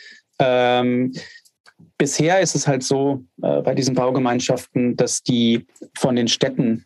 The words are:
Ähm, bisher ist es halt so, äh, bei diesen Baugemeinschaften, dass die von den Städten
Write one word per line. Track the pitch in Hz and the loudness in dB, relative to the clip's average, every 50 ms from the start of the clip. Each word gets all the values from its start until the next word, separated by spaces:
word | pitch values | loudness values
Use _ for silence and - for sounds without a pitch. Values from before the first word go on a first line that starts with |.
| - - - - _ _ _ - | -20 -20 -20 -20 _ _ _ 0
Ähm, | 139 127 127 123 123 123 123 123 123 123 123 123 127 127 127 - - - - - - _ _ _ _ - _ _ - - _ - | 0 2 2 2 2 2 2 2 0 0 0 0 -2 -4 -4 -8 -14 -16 -20 -20 -20 _ _ _ _ -20 _ _ -20 -8 _ -2
bisher | 151 135 - - 151 160 180 190 | -2 0 0 0 2 2 2 2
ist | 185 - - | 2 0 0
es | 151 - | -2 0
halt | 147 139 131 | 0 0 0
so, | 131 - 143 135 139 139 139 131 - - _ - | 0 -2 0 0 0 0 -2 -4 -8 -14 _ -6
äh, | - - 73 - | -2 0 0 0
bei | - - 131 | 0 0 0
diesen | 135 127 131 127 | 0 0 0 0
Baugemeinschaften, | 127 123 127 131 139 131 123 120 123 - - 135 127 - - - 127 123 123 113 | 0 0 0 0 0 0 0 0 0 0 0 -2 -2 -4 -4 -2 0 0 0 0
dass | - 127 120 - - | 0 -2 -2 -2 -4
die | - - 127 120 117 117 113 120 - _ _ _ - - - | -2 0 0 2 2 2 2 0 -2 _ _ _ -20 -18 -6
von | - - 135 123 | -2 -2 0 2
den | 123 117 120 | 0 0 0
Städten | - - - 131 131 - 131 113 113 117 - | 0 0 0 0 0 0 0 0 -2 -2 -6